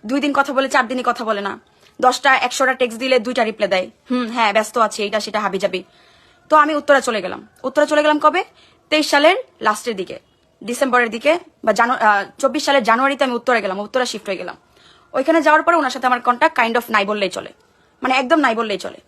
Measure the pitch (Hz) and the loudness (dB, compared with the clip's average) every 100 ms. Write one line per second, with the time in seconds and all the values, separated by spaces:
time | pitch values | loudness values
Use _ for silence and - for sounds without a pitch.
0 | 208 277 294 277 277 262 269 277 240 254 | -4 -2 0 0 0 0 0 0 0 -2
1 | 247 233 226 208 202 220 _ _ _ _ | -4 -4 -4 -4 -4 -10 _ _ _ _
2 | 254 247 285 262 247 - 262 254 247 220 | 2 4 2 2 0 0 -2 0 -2 -2
3 | 262 254 220 254 220 214 202 190 185 _ | 0 0 0 -2 -2 -2 -2 -2 -4 _
4 | _ 247 233 240 220 202 214 247 220 - | _ -4 -4 -2 0 2 0 0 -2 -2
5 | 208 214 208 208 208 185 190 190 - _ | -4 -4 -4 -4 -4 -4 -4 -6 -10 _
6 | _ _ _ _ _ 302 294 302 294 277 | _ _ _ _ _ 4 4 0 4 2
7 | 254 220 180 - - _ 254 262 294 302 | 4 -4 -6 -10 -16 _ -4 0 2 2
8 | 302 302 302 320 - _ _ _ _ 311 | 2 2 0 -2 -6 _ _ _ _ -2
9 | 302 285 302 392 - _ 214 214 - 202 | 0 2 4 2 -4 _ -4 -4 -6 -8
10 | 175 - _ _ _ _ 202 240 269 247 | -8 -12 _ _ _ _ -10 -4 0 2
11 | 233 226 285 339 - _ 226 214 233 254 | 0 -2 0 0 -4 _ -2 2 2 2
12 | 220 202 196 - 269 269 285 277 226 226 | 2 2 -2 -4 -2 -2 0 0 2 2
13 | 269 285 269 240 240 240 196 190 208 262 | 2 0 -2 -2 0 0 0 -6 -4 -4
14 | 247 220 - 190 180 - _ _ _ _ | -4 -6 -8 -8 -8 -14 _ _ _ _
15 | _ - 269 330 302 311 320 339 277 254 | _ -4 2 2 4 4 4 2 0 -2
16 | 254 247 240 240 320 - 226 233 - 214 | -2 0 0 2 0 2 0 0 0 -2
17 | 196 208 196 - - - _ _ _ _ | 0 -2 -4 -6 -14 -20 _ _ _ _
18 | 254 262 262 330 269 226 226 190 - - | -2 -2 2 2 2 0 -4 -6 -8 -16